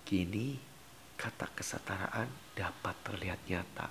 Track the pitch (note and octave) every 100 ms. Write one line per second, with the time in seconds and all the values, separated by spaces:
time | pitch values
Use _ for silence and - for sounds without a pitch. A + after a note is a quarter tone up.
0 | - G2+ F2 G#2 B2+ C3+ - - - -
1 | - - A#2 - - - - - - F#2+
2 | F#2+ G#2+ A#2+ C3 - - F2+ - G#2 F#2+
3 | - G2+ F#2+ F2+ - F2+ F2 - D#2+